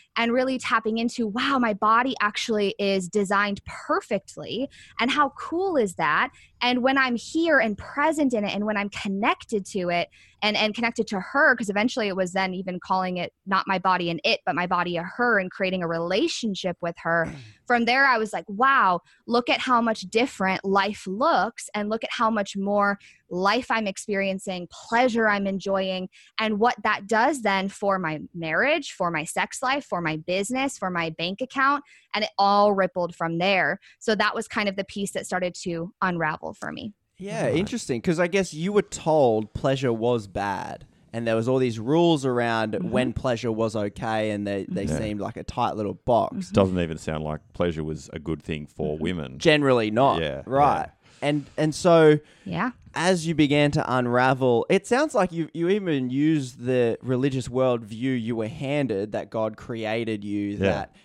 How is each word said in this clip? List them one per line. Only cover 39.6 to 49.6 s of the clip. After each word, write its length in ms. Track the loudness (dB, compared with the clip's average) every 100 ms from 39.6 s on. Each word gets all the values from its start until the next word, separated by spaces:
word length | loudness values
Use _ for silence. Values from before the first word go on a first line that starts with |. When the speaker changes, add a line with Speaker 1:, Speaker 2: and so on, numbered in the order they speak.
| -2 0 0
Speaker 2:
was 340 | 0 0 0 -2
bad, 580 | -6 -4 -4 -8 -12 -16 _ _
and 120 | -6 0
there 80 | 0
was 120 | 2
all 100 | 2
these 200 | 2 -2
rules 460 | 0 4 4 4 2
around 480 | 0 0 0 0
Speaker 1:
Mm-hmm. 160 | -2 -2
Speaker 2:
when 240 | 0 0
pleasure 380 | -2 -2 -2 -2
was 240 | -2 -2 -2
okay, 560 | -4 -6 -4 -2 -2
and 140 | -2 -4
they, 180 | -4 -4
they 160 | -4 -2
Speaker 3:
Yeah. 120 | -2
Speaker 2:
seemed 220 | -4 -6
like 160 | -8 -8
a 60 |
tight 320 | -8 -4 -2 -2
little 160 | -6 -4 2
box. 300 | 2 2 -4 0
Speaker 1:
Mm-hmm. 60 | 4
Speaker 3:
Doesn't 240 | 4 4
even 180 | -2 -4
sound 260 | -6 -4
like 160 | -4 -8 -8
pleasure 300 | -2 -2 -2
was 260 | -4 -6 -10
a 60 | -10
good 220 | -6 -6
thing 240 | -6 -8 -8
for 300 | -6 -6 -2
Speaker 1:
Mm-hmm. 80 |
Speaker 3:
women. 360 | -4 -4 -6 0
Speaker 2:
Generally 520 | 2 4